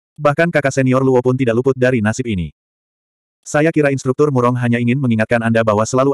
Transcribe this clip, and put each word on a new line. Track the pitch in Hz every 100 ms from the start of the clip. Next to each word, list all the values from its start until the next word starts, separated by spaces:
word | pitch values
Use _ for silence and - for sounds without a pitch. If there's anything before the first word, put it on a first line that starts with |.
| _ -
Bahkan | 147 143 170
kakak | 156 135
senior | 135 131 131 131
Luo | 127
pun | 127 127
tidak | 123 113
luput | 131 131
dari | 127 127
nasib | 107 110 120
ini. | 98 78 - _ _ _ _ _ _ _ _ -
Saya | 151 156
kira | 160 143
instruktur | 135 131 127 147
Murong | 131 120 123
hanya | 120 120
ingin | 120 131
mengingatkan | 127 110 110 117
Anda | 113 113
bahwa | 113 104 110
selalu | 127 139